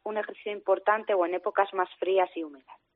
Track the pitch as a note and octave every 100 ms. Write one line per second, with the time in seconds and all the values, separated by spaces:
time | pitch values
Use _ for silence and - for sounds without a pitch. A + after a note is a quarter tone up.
0 | G#3+ G#3+ G#3 - G#3 G#3 - F#3 G#3 G#3+
1 | G#3+ G3 E3+ F3+ - - G3 F#3+ F3+ -
2 | F3+ F#3+ F3+ E3+ D#3 C#3 - - _